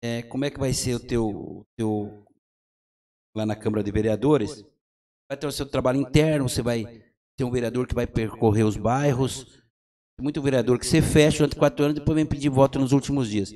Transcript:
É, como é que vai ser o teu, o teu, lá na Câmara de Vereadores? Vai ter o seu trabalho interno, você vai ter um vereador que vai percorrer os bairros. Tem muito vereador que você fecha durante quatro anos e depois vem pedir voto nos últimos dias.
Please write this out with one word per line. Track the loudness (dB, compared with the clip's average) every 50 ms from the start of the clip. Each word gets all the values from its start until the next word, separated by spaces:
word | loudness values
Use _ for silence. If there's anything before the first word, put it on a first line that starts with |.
É, | -6 -6 -6 -6 -8
como | -8 -6 -4 -4
é | -4
que | -4 -4
vai | -2 -2 -2
ser | -2 -2 -4 -4
o | -4
teu, | -4 -2 -2 0 0 -2
o | -4 -6 -10 -12 -14 -16 -18 _ _ -4
teu, | -2 -2 -2 -2 -4 -6 -12 -18 _ _ _ _ _ _ _ _ _ _ _ _ _ _ _ _ _ _ _ _ _ _ _
lá | -6 -4
na | -4 -4
Câmara | -4 -4 -2 -2 -2 -2
de | -2
Vereadores? | -2 -2 0 0 -2 0 0 2 2 2 0 -4 -8 -12 -20 _ _ _ _ _ _ _ _ _ _ _ _ _
Vai | -12 -10
ter | -8
o | -8
seu | -8 -8 -10 -6
trabalho | -4 -2 0 0 0 0
interno, | -2 2 2 2 2 4 2 0 -2 -2
você | -2 -2
vai | -2 -2 -2 -4 -4 -8 -12 -20 -20 _ _ _ _ _ _ _
ter | -4
um | -2
vereador | -2 -2 -2 -2 -2 -2 -4
que | -2 -2
vai | -4 -4 -2
percorrer | -2 -2 -2 -2 -4 2 2 2 4 4 2
os | 2 0 0
bairros. | 0 0 0 2 2 2 2 2 0 -2 -2 -8 -14 -18 _ _ _ _ _ _ _ _ _ _ _ _ _ -8
Tem | -6
muito | -6 -4 -2
vereador | -2 2 2 2 4 4 2 2
que | 2
você | 2 4 4
fecha | 4 6 6 6 6 6 6 2
durante | 2 0 2
quatro | 2 2 2 2 2 0
anos | 0 0
e | 0
depois | -2 0 0
vem | 0 0
pedir | 0 -2 -2 -2 0
voto | 4 4 4 4 4 0
nos | 2 4
últimos | 4 2 2 2 -2 -2 -2 -2
dias. | -2 -2 -4 -4 -8